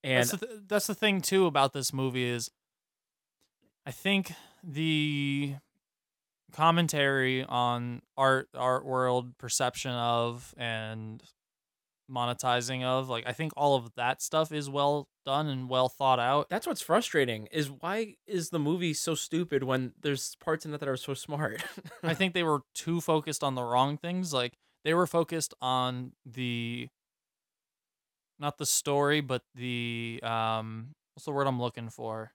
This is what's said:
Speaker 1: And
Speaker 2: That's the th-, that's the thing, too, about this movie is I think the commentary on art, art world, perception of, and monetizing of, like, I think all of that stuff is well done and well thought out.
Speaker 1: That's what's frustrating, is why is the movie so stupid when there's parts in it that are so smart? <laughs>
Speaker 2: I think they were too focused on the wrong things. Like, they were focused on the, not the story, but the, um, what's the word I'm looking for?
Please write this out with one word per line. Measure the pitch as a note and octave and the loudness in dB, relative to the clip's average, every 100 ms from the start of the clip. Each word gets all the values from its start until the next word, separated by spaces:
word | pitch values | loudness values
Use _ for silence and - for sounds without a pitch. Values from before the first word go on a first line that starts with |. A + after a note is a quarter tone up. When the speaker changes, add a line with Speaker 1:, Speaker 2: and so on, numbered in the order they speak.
Speaker 1:
And | C#3 B2+ B2 | 2 2 4
Speaker 2:
That's | |
the | F#3 | 0
th-, | B3 G#3+ G3+ | -6 -12 -2
that's | G#3 - | 0 0
the | |
thing, | G3+ G#3+ G3 | 2 2 2
too, | - F#3+ F3+ | 2 4 4
about | C#3+ C3+ | 4 2
this | C#3+ C3 | 2 -4
movie | C3+ C3 B2+ | -2 -2 0
is | B2 A#2+ - _ _ _ _ _ _ _ _ _ _ _ _ _ C#3 | -2 -2 -6 _ _ _ _ _ _ _ _ _ _ _ _ _ -14
I | |
think | - F#3+ G3 F3+ E3 - _ | -4 0 2 0 -12 -18 _
the | F3 C#3+ D#3+ D#3 D3+ C#3+ C#3+ C#3 C#3+ C#3 _ _ _ _ _ _ _ _ _ | -10 -2 2 2 2 0 0 0 -2 -6 _ _ _ _ _ _ _ _ _
commentary | - D#3+ E3+ E3 D3+ C#3 C3+ C3 C3 | 2 4 6 2 2 2 4 2 0
on | - A#2+ B2 A#2+ A#2+ A#2+ _ - | -2 0 0 0 -4 -10 _ 2
art, | C3+ C3 - | 4 4 0
art | C3 B2+ B2+ | -2 0 0
world, | C#3 B2+ B2+ B2 B2 - | 0 0 2 2 -2 -12
perception | A#2+ - B2+ - C3+ | -4 0 0 -2 -6
of, | B2 A#2+ A#2 A#2+ A#2+ - - | -2 2 2 0 -4 -14 -8
and | A#2+ A2 A2 A2 A2 A2 - _ _ _ _ _ _ _ - | -6 -4 -6 -8 -10 -14 -20 _ _ _ _ _ _ _ -8
monetizing | B2+ A#2+ A#2+ B2+ B2 A#2+ B2+ | -2 -2 0 2 2 0 -2
of, | B2+ C3 C3 | 0 0 0
like, | A#2 A#2 | -4 -4
I | |
think | B2 D#3+ - | -4 -6 0
all | C#3+ C3+ | 4 4
of | A#2 B2 | 0 -4
that | A#2+ C3 | -2 -2
stuff | - D#3+ D#3 | -2 0 0
is | D3+ C#3 | -4 -4
well | C#3 C#3+ D3 - _ - | 0 2 2 -4 _ -4
done | C#3 D#3 | -2 0
and | C3 B2+ | -4 0
well | B2+ B2+ | 2 2
thought | - C3+ B2+ | 2 4 4
out. | A#2+ D3 C#3+ | 4 2 2
Speaker 1:
That's | F#3 - | -4 -4
what's | C#4+ | -6
frustrating, | - F#3+ A#3 D#3+ B2+ A2 G#2+ | 2 2 4 2 2 -2 -6
is | D#3+ C#3 | -4 -4
why | C3+ E3 G#3 G#3+ - - | -6 -6 -4 -6 -10 -6
is | F#3+ D#3+ | -4 -2
the | E3 | 0
movie | D3 F3 F3 | 0 0 0
so | D3 - D3+ | -2 -2 -2
stupid | - D#3+ F3 C#3+ | -2 -4 0 0
when | C3 C3 B2+ _ | 2 -2 -2 _
there's | D3 C3+ - - | -2 -2 -4 -8
parts | - D#3+ | -4 -4
in | D#3+ | -4
it | D3 | -6
that | C#3 | -4
are | B2+ | -4
so | - | -4
smart? | C3+ - D3 D3 - - - | -8 -6 -4 -4 -4 -10 -12
<laughs> | - - E3 | -18 -4 -2
Speaker 2:
I | |
think | D#3+ F#3+ | 2 0
they | F3 | 2
were | E3 D3 - | 2 0 -2
too | - - E3+ | -8 -2 -2
focused | E3 D#3 D3+ C#3+ | 2 2 2 -2
on | C#3+ | -2
the | B2+ | -2
wrong | A#2+ B2 C3+ D3 | 2 4 4 2
things. | E3+ F3+ F3+ | -4 -4 -2
Like, | C3+ B2 _ _ _ | 0 -2 _ _ _
they | D3+ | 2
were | E3+ F3+ | 2 4
focused | E3+ D#3+ E3 - - | 2 0 -2 -4 -4
on | B2+ B2+ B2+ B2 B2+ _ | 0 2 0 -4 -10 _
the, | B2+ A#2+ B2 A#2+ A#2 A#2+ B2 _ _ _ _ _ _ _ _ _ _ _ _ _ _ _ | -16 -6 -4 -2 -4 -6 -10 _ _ _ _ _ _ _ _ _ _ _ _ _ _ _
not | D3 - | -6 -4
the | C#3+ | -2
story, | - - C#3+ C#3+ D3+ | 0 2 2 4 2
but | C3+ B2+ _ | 2 -4 _
the, | B2+ B2 A#2+ A#2+ A#2 A#2 A2+ | -10 -6 -4 -4 -4 -6 -6
um, | A2+ A2+ A2+ A2 A2 A2 A#2+ - _ | -4 0 0 0 -4 -10 -12 -18 _
what's | - | -12
the | - | -4
word | C#3 C#3 | 0 2
I'm | B2+ | 2
looking | A#2+ A#2 A#2 | -2 -4 -12
for? | - A2+ A2 A2 | -10 -8 -8 -10